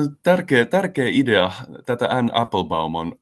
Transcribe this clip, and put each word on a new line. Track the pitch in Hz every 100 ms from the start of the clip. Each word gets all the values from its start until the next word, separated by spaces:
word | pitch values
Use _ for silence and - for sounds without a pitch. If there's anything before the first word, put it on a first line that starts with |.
| 147 147
tärkeä, | 175 180 180 127 117
tärkeä | 185 190 - 120
idea. | 131 120 101 92 - - 69 -
Tätä | 120 120
Anne | 127 117 113
Applebaum | 117 98 80 82 80 82
on, | 82 -